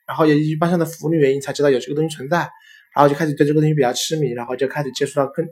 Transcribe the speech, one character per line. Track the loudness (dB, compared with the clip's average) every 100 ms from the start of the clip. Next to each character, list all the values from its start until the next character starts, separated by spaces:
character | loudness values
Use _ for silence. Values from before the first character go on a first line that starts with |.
| -8
然 | 0
后 | 4
也 | 4
因 | 2
为 | 0
班 | 0
上 | 2
的 |
腐 | -2 -4 -2
女 | 2
原 | 2 0
因 |
才 | -4
知 | 0
道 | 2
有 | 2
这 | -2
个 | -4
东 | -4
西 |
存 | -4 -2
在， | -2 -2 -10 _ -20 _ 4
然 |
后 | 4
就 |
开 | 4 -2
始 |
对 | 0 2
这 |
个 | 2
东 | 2
西 | 2
比 |
较 | 0
痴 | 0 -4 -2
迷， | -4
然 | -4
后 | -8 -4
就 | -4
开 | -4
始 | -6
接 | -4 -4
触 | -2
到 | -2
更 | -4 -8